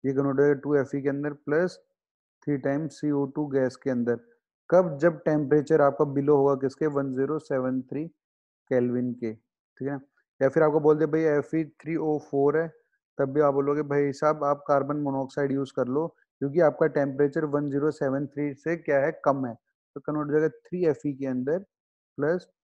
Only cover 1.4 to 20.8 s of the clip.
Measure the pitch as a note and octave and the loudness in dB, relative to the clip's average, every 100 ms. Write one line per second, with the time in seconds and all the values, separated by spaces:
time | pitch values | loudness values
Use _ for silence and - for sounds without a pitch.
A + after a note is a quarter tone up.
1.4 | - D3 F3+ - _ _ _ _ _ _ | -2 0 0 -4 _ _ _ _ _ _
2.4 | - C#3+ C#3 C#3 D#3 - D3+ C#3+ C#3 C#3 | -4 -2 -2 -2 -6 -6 -4 -2 -2 -4
3.4 | D3 C3+ C3 B2+ C#3 B2 A#2+ A#2 _ _ | -2 0 -2 -2 -4 -2 -2 -4 _ _
4.4 | _ _ _ F3 F3+ C#3+ E3+ D#3 - D3+ | _ _ _ 4 4 2 0 2 0 0
5.4 | C#3 D3+ C3+ D#3+ C#3+ C#3+ D3+ C#3 C#3 D3 | 4 2 4 4 4 4 -2 0 2 4
6.4 | C#3 C#3 C3 - D#3 C#3 C#3 C3 C3+ D#3 | 4 2 -2 -2 -2 -2 -4 -2 -2 -4
7.4 | - C3+ B2+ C3 B2+ C3 E3 _ _ _ | -4 -4 -2 -4 -6 -8 -8 _ _ _
8.4 | _ _ _ B2+ B2 B2 B2 A#2+ A#2 A2 | _ _ _ 0 0 -2 -4 -4 -8 -8
9.4 | _ _ _ _ C3 C#3 - _ _ _ | _ _ _ _ -8 -8 -12 _ _ _
10.4 | C3+ D#3+ D#3 D3+ D3+ D3+ D#3 D#3+ D#3+ D3 | 2 4 4 4 4 2 2 0 2 0
11.4 | C#3+ D#3+ D#3 _ D3+ E3 D#3 D3+ - C#3 | 0 -4 -4 _ -8 -4 -2 -4 -4 0
12.4 | C#3+ D3 E3 - _ _ _ - C#3 C#3 | 2 2 -2 -8 _ _ _ -4 -2 2
13.4 | D3 C#3 C#3 D3 D3 C#3+ C#3+ C3+ D3+ D3+ | 2 2 0 -2 0 0 0 0 -2 0
14.4 | C#3+ C#3+ - C#3+ C3+ D3 C#3+ C3+ C3+ - | -2 -2 0 0 0 -4 -2 -4 -6 -4
15.4 | C#3 C#3 C3+ - B2 C3+ E3 _ _ _ | -2 -2 -4 -4 -2 -2 -4 _ _ _
16.4 | C#3 D3 D#3 D3 D#3+ D3+ C#3 C3 C#3+ D3+ | -4 2 2 2 0 0 -2 0 0 0
17.4 | D#3 C#3+ D3 C#3 D3+ D3 C#3 C3+ C#3+ C#3+ | -2 -2 -2 -2 -2 -2 -2 -2 -4 -6
18.4 | D3 C#3 - E3+ D#3+ C#3 C#3+ D#3+ D3+ C#3 | -6 -6 -6 -6 0 0 0 0 0 0
19.4 | B2+ A2 _ _ _ - - D3+ D3 D3+ | -2 -8 _ _ _ -12 -6 -4 0 0
20.4 | D#3 D#3 - F3+ | 0 -4 -10 -2